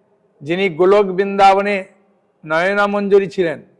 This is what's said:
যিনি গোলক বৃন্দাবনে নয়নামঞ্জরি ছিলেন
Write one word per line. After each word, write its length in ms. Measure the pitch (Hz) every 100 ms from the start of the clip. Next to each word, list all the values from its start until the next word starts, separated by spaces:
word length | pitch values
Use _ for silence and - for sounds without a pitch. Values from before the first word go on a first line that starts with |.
| _ _ _ _
যিনি 280 | 147 180 196
গোলক 360 | 156 185 202 196
বৃন্দাবনে 800 | 180 196 196 196 196 202 196 190 _ _ _ _ _ 156
নয়নামঞ্জরি 840 | 160 185 202 202 208 202 196 196
ছিলেন 340 | - 165 127 -